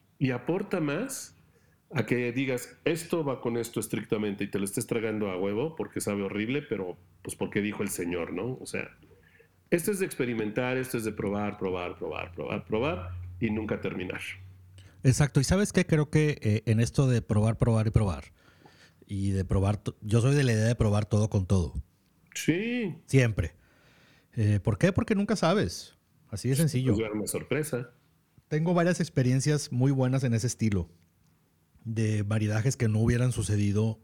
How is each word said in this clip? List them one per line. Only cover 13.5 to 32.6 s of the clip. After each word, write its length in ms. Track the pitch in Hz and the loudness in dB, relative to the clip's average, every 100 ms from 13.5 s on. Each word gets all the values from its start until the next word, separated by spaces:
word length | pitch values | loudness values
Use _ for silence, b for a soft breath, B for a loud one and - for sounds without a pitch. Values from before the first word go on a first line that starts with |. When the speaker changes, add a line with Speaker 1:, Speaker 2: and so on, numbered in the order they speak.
Speaker 1:
nunca 280 | 107 110 104 | -2 -2 -4
terminar. 400 | 95 95 90 - - - - - - B B B | -4 -6 -8 -8 -12 -14 -18 -20 -20 B B B
Speaker 2:
Exacto. 360 | 135 123 147 - | 2 4 2 2
¿Y 40 | |
sabes 280 | 131 185 208 | 2 2 2
qué? 120 | - 175 | 0 2
Creo 240 | 156 147 | 2 2
que, 300 | 156 151 - | 2 2 0
eh, 220 | 110 107 - | 0 0 2
en 140 | 110 | 2
esto 280 | 117 - 135 | 2 2 2
de 140 | 120 | 2
probar, 380 | - 107 107 113 | 2 2 2 2
probar 260 | 117 113 110 | 2 2 4
y 40 | |
probar, 320 | 113 101 80 - B B B B B B B - | 4 4 2 -8 B B B B B B B -8
y 240 | 98 98 | -2 0
de 120 | 95 | 0
probar 320 | 90 98 95 104 | 2 2 2 0
to-, 220 | - - | -4 -8
yo 200 | 107 117 | 0 2
soy 140 | 120 143 | 4 4
de 80 | 131 | 4
la 80 | |
idea 120 | 110 110 | 4 2
de 80 | 120 | 2
probar 300 | 110 104 101 | 2 2 2
todo 240 | 104 107 | 2 4
con 160 | 104 92 | 2 2
todo. 280 | 95 73 - - _ _ _ _ | 2 2 -4 -10 _ _ _ _
Speaker 1:
Sí. 600 | - - 170 226 247 202 143 - | -4 0 0 0 -2 -4 -6 2
Speaker 2:
Siempre. 480 | 131 120 104 87 - b b b b b b b - | 4 4 2 -4 -8 b b b b b b b 0
Eh, 240 | 104 104 | 2 2
¿por 140 | 117 104 | 2 2
qué? 160 | 180 | 2
Porque 220 | 196 226 202 | 2 0 0
nunca 200 | 202 214 | 0 2
sabes. 640 | 165 202 98 - - - _ _ _ | 2 2 0 -4 -14 -20 _ _ _
Así 180 | 104 120 | -6 -2
de 80 | 135 | 2
Speaker 1:
Pues, 40 | 160 | 2
Speaker 2:
sencillo. 220 | 127 131 | 2 2
Speaker 1:
pues, 100 | 104 | 2
dar 80 | 110 107 | 0 -4
una 100 | 98 | -4
sorpresa. 640 | - - 135 151 120 127 _ _ _ _ _ _ | -6 -2 -2 -2 -4 -6 _ _ _ _ _ _
Speaker 2:
Tengo 260 | 156 165 | -2 2
varias 280 | 175 170 175 | 4 2 2
experiencias 720 | 175 - 123 131 127 151 - | 0 2 2 2 2 0 -2
muy 180 | 123 135 | 0 2
buenas 320 | 135 127 131 | 4 2 2
en 100 | 127 | 2
ese 140 | 113 120 | 2 0
estilo, 420 | - 110 95 82 - _ _ _ _ _ _ _ _ | 0 0 0 -2 -8 _ _ _ _ _ _ _ _
de 400 | 113 110 110 107 | -6 -2 0 0
maridajes 540 | 104 107 107 107 | 0 0 2 2